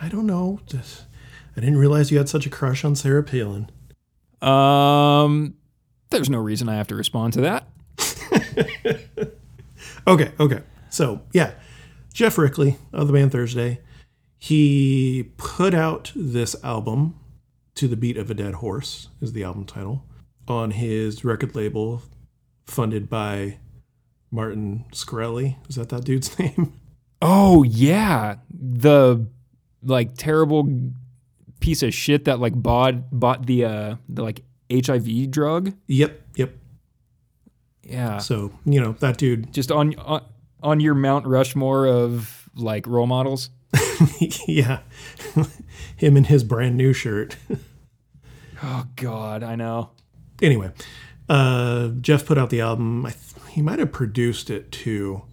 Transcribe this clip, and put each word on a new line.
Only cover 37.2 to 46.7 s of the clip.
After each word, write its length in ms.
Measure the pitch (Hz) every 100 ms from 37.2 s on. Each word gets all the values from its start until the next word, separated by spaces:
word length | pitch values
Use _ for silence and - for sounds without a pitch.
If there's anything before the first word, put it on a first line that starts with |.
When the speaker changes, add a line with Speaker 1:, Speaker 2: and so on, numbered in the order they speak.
| _ _ _ _ _ _
Speaker 2:
Yeah. 360 | - 127 120 104
Speaker 1:
So, 320 | 104 113 101 -
you 160 | 147 143
know, 120 | 113 110
that 160 | 135 120
dude. 360 | 135 117 113
Speaker 2:
Just 180 | - 135
on, 260 | 151 147 156
on, 240 | - 151 - - _ _
on 200 | 151 151
your 140 | 151
Mount 300 | 139 135 139
Rushmore 600 | 131 127 131 139 131 135 135
of, 600 | 123 120 120 107 - -
like, 320 | 123 113 107 117
role 200 | 120 120
models. 440 | 127 131 135 -
Speaker 1:
<laughs> 60 | - _ - - - 151 - 165 - -
Yeah. 320 | 156 117 131 - - - - 427
<laughs> 640 | 156 156 - - - - -
Him 200 | 151 139
and 100 | 139
his 160 | 147
brand 320 | 113 117 123